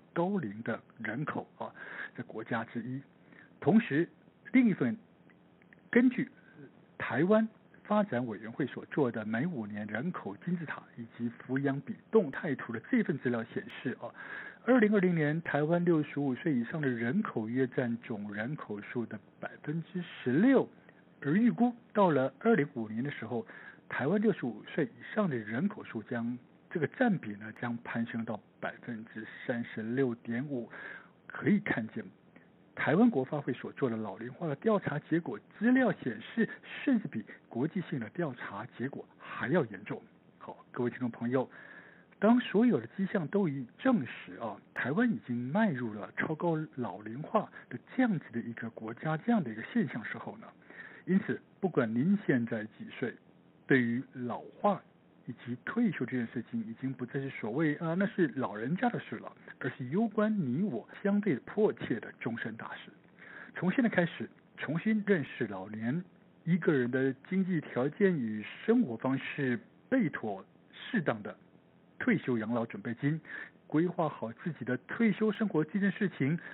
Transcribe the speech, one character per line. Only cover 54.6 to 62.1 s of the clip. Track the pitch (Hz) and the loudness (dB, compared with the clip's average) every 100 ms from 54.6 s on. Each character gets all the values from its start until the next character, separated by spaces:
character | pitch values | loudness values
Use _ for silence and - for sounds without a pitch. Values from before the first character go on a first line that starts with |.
| 208 170 - _ _ - - | 2 2 -4 _ _ -18 -12
以 | 120 | -10
及 | - 120 - | -8 -8 -4
退 | 233 233 | 0 2
休 | - 120 | 0 -2
这 | |
件 | 127 117 | -2 -2
事 | 123 - | -6 -6
情， | 117 | -6
已 | 107 113 | -6 -6
经 | 135 | -6
不 | 131 123 | -4 -6
再 | 139 | -4
是 | 135 | -6
所 | - 107 | -6 -4
谓， | 135 160 147 | 0 0 0
啊， | 165 175 | -2 0
那 | 202 | 0
是 | - 156 131 | 2 0 0
老 | 107 104 | -4 -2
人 | 127 185 | -2 0
家 | 240 | 0
的 | 156 | -2
事 | - 107 | -6 -10
了， | - - - - | -10 -16 -20 -8
而 | 135 | -6
是 | - 123 | -6 -2
攸 | 175 226 | 0 0
关 | 214 214 208 | 2 2 2
你 | 131 135 | 0 0
我 | 202 120 - - | 0 -2 -8 -4
相 | 196 202 | 2 2
对 | 202 123 | 2 0
迫 | - - 214 | -2 2 2
切 | - - 113 | 2 -2 -4
的 | - | -6